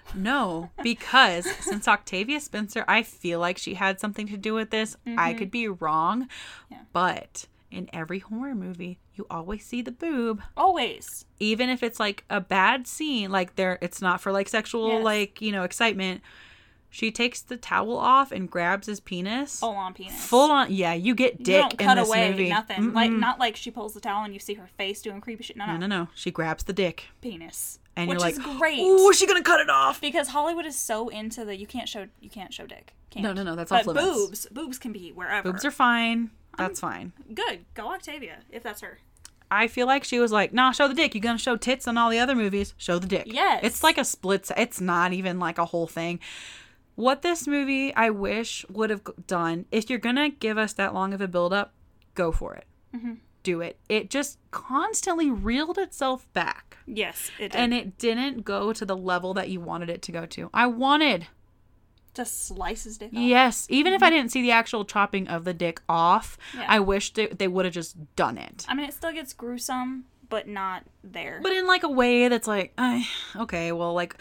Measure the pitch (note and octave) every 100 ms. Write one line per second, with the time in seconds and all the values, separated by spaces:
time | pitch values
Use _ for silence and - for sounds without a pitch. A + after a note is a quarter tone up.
0 | - G3 G3+ C#4 G3+ E3 E3+ - A#3+ A#3
1 | - C4 A#3 F3 C4 - - G#3 A#3 G#3
2 | - F#3 G#3+ D4 - G#3+ G#3 A#3 - G#3
3 | A#3 - F3 E3+ F3 F#3 - F#3+ G3 F#3+
4 | G#3 G3+ G#3 G#3 G#3+ A3 A3 A3 A3 -
5 | A#3+ A#3 E4+ A3+ F#3+ A#3+ A3+ F3+ D#3 D#3
6 | E3+ A3+ B3+ - - - - - - F3
7 | F3+ - - - - _ _ F#3 F3+ F3
8 | D#3+ F#3+ - A3 C#4 A#3 F#3 F3 F3+ F3+
9 | _ - - E3 E3+ G#3+ - A#3+ B3 A#3+
10 | E4+ C4+ A#3 G#3 - - F#4 E4+ A3+ -
11 | - - - - G#3+ A3 B3+ B3+ A#3 -
12 | G#3 G3 - G#3 F#3 G3+ G3 C4 B3 -
13 | D#4 B3 G3 F#3+ F3+ - F#3 F3+ F3 -
14 | F#3 F3+ G3+ G3 G3 - - A#3+ A3 A3
15 | A3 G#3 G3+ - G#3+ G3+ F3+ - A#3 G3
16 | F#3+ F#3 - - - - _ _ _ -
17 | A3 A3 B3 - - B3 - F#3+ G#3+ A#3+
18 | - C4+ C4+ F#3+ F3+ F3 F3 G3 G3+ G3+
19 | - F3+ F#3+ A#3+ C#4+ - A3+ G3+ F#3 F#3+
20 | F#3 - - B3 D4 C#4+ A#3 F#3+ E3+ E3+
21 | G3+ A#3 B3 - B3 - C4 - - B3+
22 | A3 A3 G#3 F#3+ F#3 G#3 A3 G3 A3+ A3+
23 | A#3 A3+ A#3 B3+ A#3+ A3 B3 A#3 G#3+ G#3
24 | A3+ G3+ G#3+ G3 - G#3 F#3 - G3 G3+
25 | A3 G3 A#3+ A3 - - G#3 E3 F#3+ F#3+
26 | E3+ - F#3 E3+ D#3+ D#3+ - F#3 F3+ E3
27 | - - B3 E3+ E3 - - - _ -
28 | F3 F3+ E3+ G#3 D4 C4+ D#4+ C#4+ F#4 F#4+
29 | G4 F#4+ F#4+ F4+ E4 F4 D4+ - - -
30 | D4 E4+ C4+ C#4+ D4+ E4+ D#4 C4+ - A3
31 | A#3+ G#3+ A3 A3+ G#3+ G3 G#3 B3 - G#3+
32 | G3 _ G3+ - F3+ - - - - -
33 | - - G#3 F#3+ F#3+ E3 E3 F3+ F3+ E3+
34 | F#4 C4+ G3 G#3 - A3+ D#4 B3+ B3 G3
35 | E3+ F3 F3+ G3+ F#3+ F#3 C#4+ - B3 A#3
36 | A3+ A#3 A3+ - _ - F#3 F#3+ E3 F2+
37 | F3+ - - A3 A4 F3+ - - A3 F#4
38 | - D4 G3 D#3 - A#3+ A#3+ G#3 F#3+ -
39 | _ _ - _ - G3+ A#3 B3 B3 C4+
40 | - B3 A#3 G#3 - A3+ C4 B3 C#4+ C#4
41 | D4+ G#3+ A#3 A3+ - A#3+ A#3+ C4 - A#3
42 | A#3 A3+ B3 B3+ G3+ G3+ G3+ - - F3
43 | F#3 F#3+ - B3+ F#4+ - A3+ - D#4+ E4
44 | B3+ - F#3 G3 - - A#3 - F3+ F3
45 | F3+ F#3 F#3 F3+ E3+ E3+ E3+ E3+ E3 E3
46 | E3+ F3 - - - - - _ _ -
47 | A#3+ C#4 F4 E4+ C#4+ C#4+ C4+ C4+ C4+ -
48 | A3+ G#3 G3 G#3 A3+ - - G3 A3 G#3
49 | - - - F3+ E3 E3 - A3 A3 B3
50 | A#3 B3+ D4 D4 A3 G#3+ G#3+ - G3 G3
51 | F#3+ G3 F#3+ F3 F3 G3 G3+ _ _ _
52 | _ - E3+ D#3+ - G1+ - _ _ A#3+
53 | A#3+ A3+ _ _ - E3+ E3+ - - G#3+
54 | G3+ C#4 C#4+ - _ - - C4+ F4 G#4+
55 | F#4+ E4+ D4 G#3+ G3 B3+ D#4 F4+ F#4 -
56 | C4 B3+ - F#3 E3 - - - - G#3+
57 | F3+ - - - G#3 G#3+ A#3+ A#3+ F#3+ -
58 | A#3 A3+ C#4 B3+ G3+ G3+ G3+ A3 G3 F#3
59 | F#3 F3+ F#3 F#3+ F#3 F#3 E3+ E3+ E3+ F3
60 | - E3+ E3+ - F3 - B3 A#3 C4+ D4+
61 | D4+ F#3 E3+ _ _ _ _ _ _ _
62 | _ - A#3 - - F3 F3+ A3+ A3 A3
63 | G#3 A3+ A#3+ B3 B3+ - - B3+ E4 F#4+
64 | F#4 D#4+ A#3 C4 A#3+ A3+ A3+ A3+ G3+ G#3
65 | G3+ G3 F#3+ E3 F3 E3+ F3 E3 - E3
66 | E3+ G#3 - - - B3+ - G#3+ G3 G3
67 | - - G#3+ F#3 F#3+ F#3 F3+ E3+ E3 E3+
68 | D3 - D#3+ - - - - C4+ C#4+ -
69 | E4 D#4+ C4+ - A#3+ B3 - B3+ B3+ C4
70 | - _ - A3 - G3+ F#3+ F#3 - _
71 | G3 F3+ - - F#4+ F#4+ F#4 F4+ E4 B3+
72 | B3 A#3+ B3 A#3 A3+ G3+ - - B3 A#3+
73 | A3+ - - G3 A3+ E3+ E3+ E3+ E3+ F3
74 | F3 -